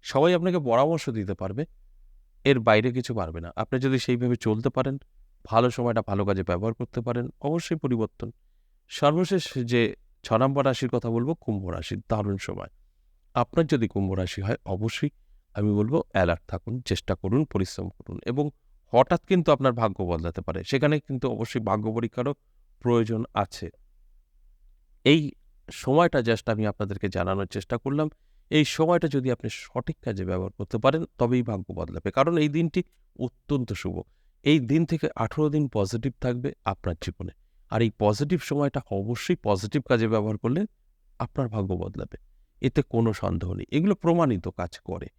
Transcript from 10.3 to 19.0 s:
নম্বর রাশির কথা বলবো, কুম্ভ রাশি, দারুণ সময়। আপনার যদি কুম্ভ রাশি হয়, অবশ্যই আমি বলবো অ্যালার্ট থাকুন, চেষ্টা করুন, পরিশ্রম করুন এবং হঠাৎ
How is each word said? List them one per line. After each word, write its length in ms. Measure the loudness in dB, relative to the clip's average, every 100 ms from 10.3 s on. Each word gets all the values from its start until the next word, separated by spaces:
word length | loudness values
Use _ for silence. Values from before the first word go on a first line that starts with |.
নম্বর 340 | 2 2 2 0
রাশির 220 | 0 -2
কথা 220 | -2 -2
বলবো, 240 | -2 -2
কুম্ভ 340 | -4 -4 -4 -4
রাশি, 280 | -6 -6 -8
দারুণ 400 | -4 -2 -2 -4
সময়। 320 | -6 -10 -12 _ _ _ _ _ _
আপনার 320 | -2 0 0 2
যদি 220 | 2 0
কুম্ভ 240 | 0 -2
রাশি 300 | -2 -4 -4
হয়, 140 | -4 -4 -4
অবশ্যই 420 | -4 -4 -2 -6 _ _ -20 _
আমি 180 | -2 2
বলবো 300 | 2 2 0 0
অ্যালার্ট 300 | 2 2 0 -4
থাকুন, 320 | -10 -6 -8
চেষ্টা 340 | -4 -4 -2
করুন, 300 | -4 0 0
পরিশ্রম 440 | 0 -2 -2 -4 -10
করুন 320 | -12 -14 -10 -4
এবং 240 | -2 -4 _ _ _ _
হঠাৎ 400 | 4